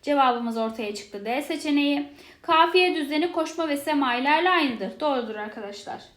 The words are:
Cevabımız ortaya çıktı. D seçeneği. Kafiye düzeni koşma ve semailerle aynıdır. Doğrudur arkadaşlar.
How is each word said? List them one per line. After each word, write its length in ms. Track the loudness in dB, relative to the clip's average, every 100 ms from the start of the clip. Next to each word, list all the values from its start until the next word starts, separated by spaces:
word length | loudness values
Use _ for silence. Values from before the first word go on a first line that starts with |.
Cevabımız 560 | 2 4 4 4 -2 -2
ortaya 380 | -4 -4 -8 -8
çıktı. 300 | -12 -10 -4
D 160 | -4
seçeneği. 680 | -4 -6 0 2 2 0 -4 -12 -20 -16
Kafiye 540 | 2 4 6 6 4 0
düzeni 360 | -2 -2 0
koşma 380 | -2 -4 -2 -2
ve 80 | -2
semailerle 720 | 0 0 0 0 2 2 4
aynıdır. 500 | 2 2 -2 -8 -2
Doğrudur 360 | 0 0 -2 -8
arkadaşlar. 680 | -10 -10 -12 -12 -12 -12 -14